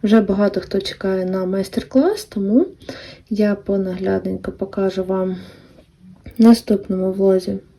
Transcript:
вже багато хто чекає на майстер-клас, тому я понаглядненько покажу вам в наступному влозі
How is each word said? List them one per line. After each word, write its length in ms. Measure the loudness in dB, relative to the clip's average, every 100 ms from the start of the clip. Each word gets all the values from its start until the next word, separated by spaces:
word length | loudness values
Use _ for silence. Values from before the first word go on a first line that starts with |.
вже 180 | 6 4
багато 400 | 4 2 0 0
хто 200 | -4 -6
чекає 440 | -6 -6 -4 -2 -2
на 200 | -4 -2
майстер-клас, 800 | -4 -4 -6 -2 0 0 -2 -8
тому 400 | -6 2 2 2 -6 -18 -18 -18 -20 _
я 260 | 0 0 0
понаглядненько 960 | -2 -2 -2 -4 -2 -2 -4 -6 -8
покажу 520 | -8 -8 -2 -2 -2
вам 340 | -4 -2 -2 -6 -12 -20 -20 -20 _ _ -20 -20 -20 4
в 40 |
наступному 720 | 6 6 4 -2 -2 -2 -2
влозі 480 | 2 2 2 0 -8 -10